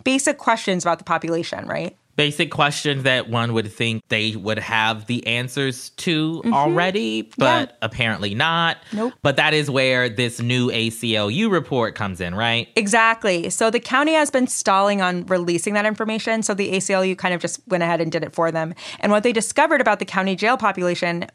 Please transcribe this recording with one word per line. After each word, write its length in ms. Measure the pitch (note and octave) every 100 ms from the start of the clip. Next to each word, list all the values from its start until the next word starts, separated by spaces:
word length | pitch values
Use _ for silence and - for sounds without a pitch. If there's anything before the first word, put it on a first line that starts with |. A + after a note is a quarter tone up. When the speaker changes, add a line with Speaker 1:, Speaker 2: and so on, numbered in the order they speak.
Speaker 1:
basic 340 | - C4+ D#4 D4
questions 480 | - A3+ - F3+
about 140 | E3+ E3
the 60 |
population, 640 | - E3 D#3+ E3 E3+ - -
right? 300 | D3+ E3+ - _ -
Speaker 2:
Basic 340 | D3 C#3+ D#3+
questions 520 | - D3 D3 D#3 C#3
that 260 | C3+ B2+ A2
one 240 | A#2 A#2
would 160 | A2+ G#2
think 300 | - A#2 A2+ -
they 280 | A2 A2 G#2+
would 220 | G2 G#2+
have 480 | G2+ A2+ A2 A2 G#2+
the 200 | A#2+ -
answers 640 | A#2+ B2 C#3+ C3+ B2+ -
to 520 | - - D#3 D#3 D#3+
Speaker 1:
Mm-hmm. 100 | A#3
Speaker 2:
already, 720 | C#3 D3 E3 F3+ G3 A3+ A3 A3 -
Speaker 1:
Yeah. 280 | C4+ A#3+ -
Speaker 2:
but 120 | -
apparently 520 | A2+ - A#2 G2 G#2
not. 440 | G#2 D#3 E3 E3 - -
Speaker 1:
Nope. 220 | G#3 A#3 -
Speaker 2:
But 140 | D3 C#3
that 180 | D3+
is 160 | D3+ C#3+
where 380 | C3 C3 B2+ B2
this 320 | A2 A#2+ A#2+
new 300 | A#2+ B2+ B2
A 200 | A#2 A2+
C 260 | A2 A#2 G#2+
L 140 | G#2
U 180 | C3+ A3+
report 460 | F3+ - C3 A2+
comes 260 | - G#2 F2+
in, 140 | F2
right? 340 | F#2 A#2 A#2 A#2 -
Speaker 1:
Exactly. 720 | G3+ A3+ A3+ A3+ G#3+ F3 F3
So 200 | - A3+
the 100 | A#3
county 320 | - B3+ D4+
has 160 | D#4 D4
been 160 | C4 B3+
stalling 540 | - - F#3+ G3+ G3+
on 240 | F#3 F3+ F3+
releasing 480 | F#3 F3 E3+ G#3
that 120 | G#3 G#3
information, 560 | G#3+ A3 A3 - A3+
so 120 | G#3+
the 160 | G3+ G3+
A 80 | F#3+
C 120 | -
L 120 | F#3+
U 120 | F#3+ F#3
kind 180 | F#3
of 60 | F3
just 200 | E3+ - -
went 140 | F3+
ahead 180 | E3+ E3+
and 100 | E3
did 100 | E3
it 120 | D#3
for 160 | - E3
them. 240 | D#3+ D#3+ E3+ - -
And 100 | G3+
what 100 | G#3
they 100 | A3+
discovered 480 | A3+ G#3+ - D#4+ D4
about 180 | A#3 G#3
the 60 |
county 320 | F#3+ G3 F#3+ F#3+
jail 200 | G#3 B3+
population 720 | A3 F#3+ F3+ F3 F3 E3+ F#3